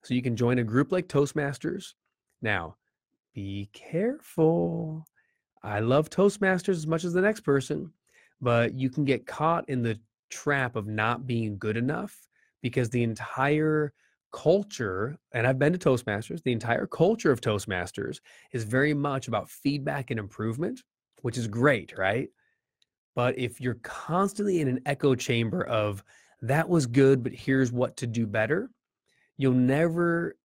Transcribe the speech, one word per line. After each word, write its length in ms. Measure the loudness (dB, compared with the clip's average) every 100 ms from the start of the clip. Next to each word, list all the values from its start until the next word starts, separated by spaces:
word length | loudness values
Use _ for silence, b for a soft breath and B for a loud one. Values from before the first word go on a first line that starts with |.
So 120 | -4
you 80 | -2
can 140 | 0 2
join 220 | 2 2
a 60 |
group 280 | 2 2 2
like 160 | 0 0
Toastmasters. 880 | 0 2 0 -4 -4 -6 -8 -10 -20 _ _ _ _
Now, 360 | -2 -2 -4 -12 _ _ _ _ _
be 340 | -12 -10 -8 -10
careful. 1300 | -14 -8 -4 -2 -4 -8 2 4 4 0 -4 -6 -10 -14 _ _ _ _ _
I 180 | -6 -2
love 300 | 2 2 2
Toastmasters 640 | 2 2 4 0 2 0 -2
as 100 | 0
much 160 | -2
as 100 | 0
the 80 | 2
next 200 | 2 0
person, 520 | 2 2 2 -6 -6 -16 _ b b b
but 340 | 2 4 2
you 140 | 0 -2
can 160 | 0
get 220 | 2 0 -2
caught 420 | -2 0 0 -2
in 140 | -2
the 160 | -2 -2 -8 _ _
trap 460 | -8 -2 0 0 -4
of 100 | -4
not 400 | -2 0 0 -2
being 320 | -2 -2 -4
good 180 | -4 -2
enough 520 | -2 -4 -8 -14 _ _ _ _
because 260 | -4 0 0
the 140 | 0
entire 880 | 0 -2 -8 -2 2 2 2 0 -2 -6 _ _ _
culture, 840 | -2 2 2 2 -4 -4 -2 -4 -6 _
and 120 | -2
I've 140 | 0 2
been 140 | 2
to 60 | 2
Toastmasters, 640 | 2 2 0 -4 -4 -6
the 80 | -2
entire 340 | -2 0 -2 -2
culture 460 | 2 2 4 2
of 80 | 2
Toastmasters 800 | 0 -2 -2 -4 -4 -6 -8 -8 B B B
is 100 | -8
very 320 | -2 2 2
much 320 | 2 -2 -4 -2
about 240 | -4 -4
feedback 600 | -4 -2 -2 -2 -6 -4
and 100 | -6
improvement, 640 | -6 -6 -4 -2 -6 -6 -14 _ _ _
which 160 | -6 -4
is 100 | -4
great, 500 | 2 4 4 -2 -2
right? 300 | 0 0 -4 -10 _ _ _ _ _ _ _ -2
But 200 | 0 0
if 240 | -6 -4
you're 200 | -6 -6
constantly 800 | -10 -12 -4 0 0 -2 -2 0
in 80 | 0
an 140 | 0 -2
echo 300 | 0 2 2
chamber 480 | 2 0 0 -2
of, 400 | -2 0 0 -4 b b b b
"That 260 | -2 0 2
was 180 | 2 4
good, 380 | 6 6 6
but 80 | 2
here's 400 | -6 0 2 2
what 240 | 0 -2 -2
to 100 | -6
do 180 | -2 -2
better," 440 | -2 0 -2 -4 -12 _ _ _ _ _ -2
you'll 140 | 2
never 840 | 4 4 4 2 2 0 0 -4 -10